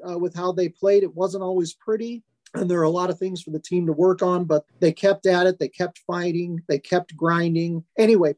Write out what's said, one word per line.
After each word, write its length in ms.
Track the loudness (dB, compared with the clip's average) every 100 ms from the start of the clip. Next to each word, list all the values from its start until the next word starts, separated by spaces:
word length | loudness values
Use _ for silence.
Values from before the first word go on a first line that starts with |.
| -10
uh, 80 | -6
with 180 | -6
how 180 | -4 -4
they 160 | -2 -2
played. 340 | 0 2 2
It 120 | 2
wasn't 280 | -2 -4 -4
always 320 | -4 -2 -2
pretty. 480 | -6 -6 -4 -4 -10 -16 _ _
And 160 | -6 -2
there 100 | 2
are 40 |
a 60 | 2
lot 200 | 0 -2
of 80 | -4
things 240 | -6 -8
for 80 | -8
the 80 | -10
team 280 | -4 -2 0
to 60 |
work 300 | 2 2 2
on, 220 | 0 0
but 200 | 0 -2 -2 _
they 120 | 0
kept 340 | 2 0 2 2
at 200 | 2 2
it. 120 | 0
They 100 | -6
kept 300 | -4 -6 -6 -8
fighting. 560 | -4 -2 -4 -4 -8 -4
They 100 | -4
kept 380 | 0 -2 -2 -4
grinding. 680 | 0 2 2 0 -2 -4 -6 0
Anyway, 360 | 4 6 4